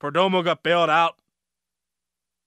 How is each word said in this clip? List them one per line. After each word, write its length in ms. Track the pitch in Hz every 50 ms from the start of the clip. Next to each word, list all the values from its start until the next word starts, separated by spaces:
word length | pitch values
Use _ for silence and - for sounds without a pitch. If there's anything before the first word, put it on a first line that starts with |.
| -
Perdomo 400 | 143 143 170 190 190 185 185 165
got 200 | 175 160 - -
bailed 260 | 156 170 175 165 156
out. 300 | 156 165 165 165 - _ _ _ _ _ _ _ _ _ _ _ _ _ _ _ _ _ _ _ _ _ _ _ _ _ _